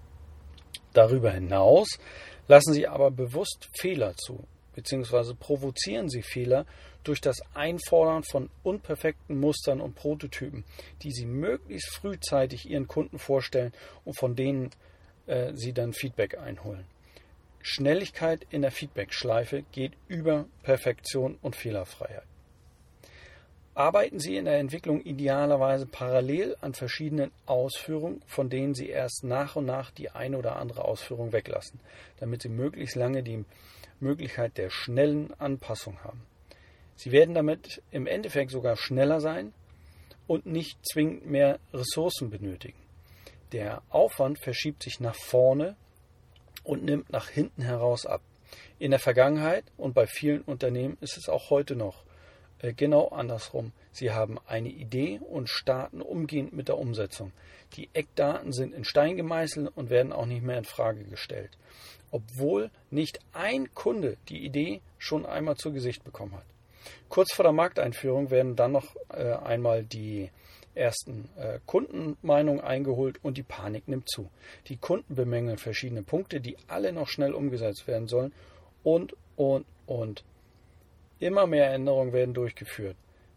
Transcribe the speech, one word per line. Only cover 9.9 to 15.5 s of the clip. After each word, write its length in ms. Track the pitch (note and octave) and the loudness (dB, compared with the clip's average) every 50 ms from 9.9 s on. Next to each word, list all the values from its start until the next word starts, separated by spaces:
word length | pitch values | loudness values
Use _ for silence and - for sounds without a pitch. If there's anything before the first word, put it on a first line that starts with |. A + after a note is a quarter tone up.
| - | -8
Prototypen, 680 | - - D3 D3+ D3+ D3+ C3 - - C3+ C#3 C#3+ A#2+ - - - - - - - - - | -4 -2 -2 -2 -2 -4 -8 -8 -8 -8 -8 -8 -10 -12 -14 -16 -20 -20 -20 -16 -12 -10
die 80 | D3 | -8
Sie 140 | C3 B2 A#2+ | -6 -6 -6
möglichst 680 | A#2+ B2 C#3 D#3+ G#3 B3 - - - G3+ F3 - - - | -4 -4 -2 0 -2 -2 -4 -6 -10 -10 -10 -10 -10 -10
frühzeitig 760 | - - G3+ G3 E3 - - D3 C#3 C3 C3+ C3+ A#2+ - - | -8 -6 -6 -6 -6 -4 0 2 2 2 0 -2 -6 -8 -4
Ihren 180 | - C#3+ C3 | -4 -4 -4
Kunden 320 | - - D#3 - - - C#3+ | -2 -2 -4 -4 -4 -6 -8
vorstellen 520 | - - C#3 C3+ B2+ - - B2+ B2 B2 - - - - - - - | -2 0 0 0 0 0 0 0 0 -2 -4 -12 -18 -20 -20 -16 -14
und 140 | - C3 | -12 -6
von 180 | - C3+ B2 A#2+ | -2 -2 -2 0
denen, 360 | B2+ C3 C#3 C#3 C3 B2+ - - - - - - - - - _ _ _ | 0 0 0 0 -2 -2 -6 -8 -14 -20 -20 -20 -20 -20 -20 _ _ _
äh, 260 | - - B2 B2 - | -4 -2 -2 -2 -4